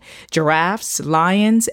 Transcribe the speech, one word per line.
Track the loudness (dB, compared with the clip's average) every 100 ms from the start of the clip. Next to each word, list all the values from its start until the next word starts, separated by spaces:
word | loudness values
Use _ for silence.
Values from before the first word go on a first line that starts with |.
| -10 -20 -6
giraffes, | -2 0 2 0 -4 -6 -8
lions, | -2 0 2 2 2 2 0